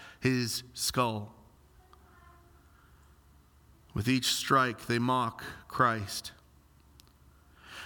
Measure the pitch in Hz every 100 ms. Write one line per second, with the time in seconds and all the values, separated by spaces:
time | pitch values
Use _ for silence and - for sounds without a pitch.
0 | - - 131 127 117 - - - - -
1 | 123 107 104 - - - - - - -
2 | - - - - - - - - - -
3 | - _ - - _ - - - - -
4 | 110 131 - - - 139 127 107 - 120
5 | 123 127 117 - - - - - 123 113
6 | 98 - - - - - _ _ - -
7 | - _ - - _ - - -